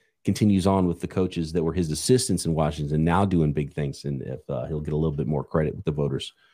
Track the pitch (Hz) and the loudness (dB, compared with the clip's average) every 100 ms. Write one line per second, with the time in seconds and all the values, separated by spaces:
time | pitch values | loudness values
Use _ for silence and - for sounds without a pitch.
0 | _ _ - 101 107 98 92 95 90 82 | _ _ -2 4 4 6 4 4 2 -2
1 | 87 - 90 - 80 87 82 85 80 78 | -4 -2 -2 -2 -2 0 0 0 -2 -2
2 | - 127 - 87 82 78 76 76 73 78 | 2 2 2 0 0 0 0 -2 -2 0
3 | 82 87 101 87 76 71 73 - 71 - | 2 2 2 2 2 0 -4 -4 -6 -6
4 | 71 67 50 65 - 65 71 78 73 76 | -8 -8 -8 -10 -8 -6 -6 -6 -4 -2
5 | 80 73 73 73 - 80 78 - - 73 | 0 -2 -2 -4 -2 -2 -2 -2 -4 -2
6 | 71 65 - - _ | -2 -4 -8 -14 _